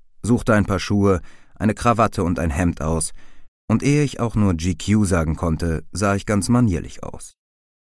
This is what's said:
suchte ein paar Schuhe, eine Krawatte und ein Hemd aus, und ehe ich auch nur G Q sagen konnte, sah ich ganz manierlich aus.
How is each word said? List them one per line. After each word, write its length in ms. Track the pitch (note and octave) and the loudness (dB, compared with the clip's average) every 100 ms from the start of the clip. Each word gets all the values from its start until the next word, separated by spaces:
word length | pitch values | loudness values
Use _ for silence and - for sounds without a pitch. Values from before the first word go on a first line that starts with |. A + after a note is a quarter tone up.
| - - | -20 -8
suchte 320 | F#2+ A#2+ - | 0 0 2
ein 120 | G#2+ G2 | 2 2
paar 120 | F#2+ | 0
Schuhe, 420 | - G2+ G2 F2+ - - - - | 0 2 4 2 -2 -18 -18 -4
eine 180 | G#2+ | -2
Krawatte 480 | G#2 A#2+ A#2+ G#2+ - | 0 2 2 2 2
und 160 | F2 E2 | -2 0
ein 120 | E2 | -2
Hemd 300 | D2 F2 - | 0 0 0
aus, 320 | D#2 E2 - - - - - _ - | -2 -2 -4 -8 -14 -16 -18 _ -2
und 140 | A2 | 0
ehe 220 | C3+ D3 | 2 2
ich 160 | C#3+ - | 0 -2
auch 160 | A#2 G#2+ | -2 2
nur 180 | G#2 | 2
G 220 | E2+ F2 E2 | 2 -2 -2
Q 280 | - G#2+ | 0 2
sagen 320 | G2 F2 D#2 D2+ | 2 2 0 -2
konnte, 480 | E2+ D#2+ E2+ D#2 - | -2 -2 -2 -4 -6
sah 240 | F2+ G#2 | -2 0
ich 120 | G2+ - | 0 0
ganz 220 | G2+ G#2 | -2 2
manierlich 540 | A#2+ A#2 E2+ - - | 2 2 0 -6 -12
aus. 320 | G1+ - - _ _ _ _ _ _ | -12 -12 -16 _ _ _ _ _ _